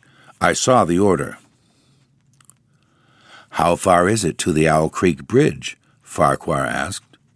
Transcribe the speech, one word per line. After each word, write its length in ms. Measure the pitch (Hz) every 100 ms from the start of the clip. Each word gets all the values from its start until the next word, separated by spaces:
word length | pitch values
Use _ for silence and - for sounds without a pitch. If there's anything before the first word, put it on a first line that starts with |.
| _ _ - -
I 140 | 87
saw 320 | 82 131 123 85
the 120 | 87
order." 380 | 101 80 62 - _ _ _ _ _ _ _ _ _ _ _ _ _ _ _ _ _ _ _ - _
"How 260 | - 82 87
far 320 | 98 87 90
is 160 | 110
it 140 | 85 -
to 140 | -
the 120 | 78 78
Owl 220 | 78 78
Creek 380 | - 92 69 -
Bridge?" 500 | 123 151 67 - - _ _
Farquhar 640 | - - 73 69 - 69
asked. 540 | 64 64 76 - _ _ _